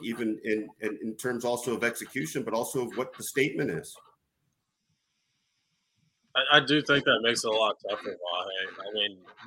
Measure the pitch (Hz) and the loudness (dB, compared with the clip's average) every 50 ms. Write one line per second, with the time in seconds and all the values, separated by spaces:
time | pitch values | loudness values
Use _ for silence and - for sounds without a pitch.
0 | - 117 113 120 120 110 107 107 - 113 107 110 104 - - - 107 107 104 - | -8 -6 -4 -2 -2 -2 -2 -2 0 0 0 0 -2 -6 -10 -6 -6 -6 -4 -4
1 | - 113 110 - - 127 120 117 117 120 120 120 - 127 113 101 113 117 117 - | -6 -8 -6 -4 -4 -4 -2 -2 0 0 0 0 0 -2 0 2 0 0 0 -2
2 | 110 - - 131 147 160 - 143 117 113 107 113 123 117 - 139 123 117 117 107 | -10 -8 -6 -6 -6 -4 -4 -4 -4 -2 -2 -2 -2 -2 -2 -2 -2 -2 -2 -4
3 | 127 127 - - 117 - - 139 135 151 - 160 151 117 85 78 - - - - | -6 -6 -6 -12 -10 -4 0 2 2 2 2 -2 -2 -2 -2 -4 -6 -10 -16 -20
4 | - _ _ _ _ _ _ _ _ _ _ _ _ _ _ _ _ _ _ _ | -20 _ _ _ _ _ _ _ _ _ _ _ _ _ _ _ _ _ _ _
5 | _ _ _ _ _ _ _ _ _ _ _ _ _ _ _ _ _ _ _ _ | _ _ _ _ _ _ _ _ _ _ _ _ _ _ _ _ _ _ _ _
6 | _ _ _ _ _ _ - 127 131 131 147 151 139 127 143 151 143 - 143 139 | _ _ _ _ _ _ -2 0 2 6 6 6 6 6 4 4 4 4 4 4
7 | - 143 127 110 113 117 120 113 - 117 110 110 110 107 98 _ - 98 104 - | 6 6 4 6 6 4 2 2 2 2 4 4 4 2 2 _ -4 -6 -6 -4
8 | - 104 95 87 87 87 87 90 92 98 95 95 95 95 - 95 95 101 107 107 | -4 -8 -8 -8 -6 -4 -4 -4 -4 -4 -4 -6 -6 -6 -6 -10 -10 -6 -2 -2
9 | 101 104 98 92 90 - - - - | -2 -2 -2 -6 -18 -20 -20 -12 -6